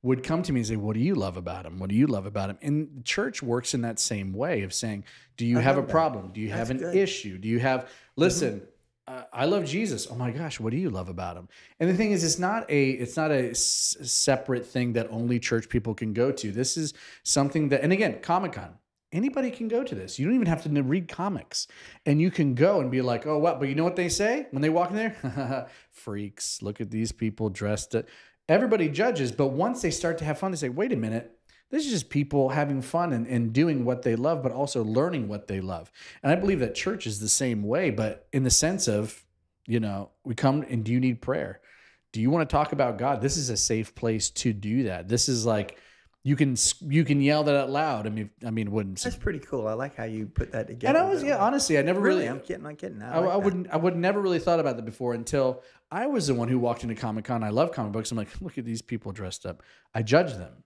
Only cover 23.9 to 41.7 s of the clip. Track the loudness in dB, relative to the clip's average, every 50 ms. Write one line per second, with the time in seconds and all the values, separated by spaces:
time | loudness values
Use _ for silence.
23.9 | 0 0 -2 -2 0 0 0 0 0 0 -4 -6 -4 0 0 2 2 2 0 0
24.9 | 0 -2 -2 -4 -4 -6 -8 -6 -4 -4 -4 -4 -4 -6 -6 -10 -16 -20 -20 _
25.9 | _ -16 -10 -8 -6 -6 -6 -8 -10 -10 -8 -8 -8 -6 -6 -6 -6 -6 -8 -6
26.9 | -2 -2 -2 -2 -2 -2 -4 -4 -2 -2 -4 -4 -2 -2 -2 -2 -2 -2 -4 -2
27.9 | -2 -2 -2 -4 -16 -20 -20 -20 _ _ _ 4 4 4 4 4 2 2 2 0
28.9 | 0 0 0 0 2 0 -2 -2 0 0 0 0 2 0 0 0 0 -2 -2 -2
29.9 | -2 0 -2 -2 -2 -2 -2 -4 -4 -2 -2 -4 -2 -2 -4 -4 -2 -2 0 0
30.9 | 0 0 0 -2 -2 -4 -4 -6 -18 _ _ _ _ _ _ _ -4 -2 0 0
31.9 | -2 -2 -2 0 0 0 0 2 2 2 2 4 2 0 0 0 0 -4 -4 -2
32.9 | 0 0 0 0 0 -2 -2 0 0 0 0 2 4 4 4 4 4 2 0 0
33.9 | 0 0 0 0 0 2 2 0 0 0 -2 -2 -2 -2 -2 -2 0 -2 -2 2
34.9 | 2 2 2 2 0 -2 -4 -4 -6 -8 -6 -6 -6 -4 -4 -4 -6 -8 -10 -14
35.9 | _ -20 -20 -20 -18 -4 2 4 4 4 4 2 2 2 0 -2 -2 -4 -4 -4
36.9 | -4 -4 -4 -6 -6 -4 0 0 2 2 2 0 0 0 0 0 0 2 2 0
37.9 | 0 0 -2 -2 -4 -6 _ _ 0 2 4 4 4 4 4 2 0 0 0 0
38.9 | 0 0 0 -2 -6 -14 _ _ _ _ _ _ _ _ _ -2 0 0 0 0
39.9 | -4 -6 -8 -12 _ _ _ -8 -6 2 2 2 2 2 0 -2 -4 -4 0 2
40.9 | 2 2 2 2 0 0 -2 -4 -2 -2 -4 -6 -8 -14 _ -20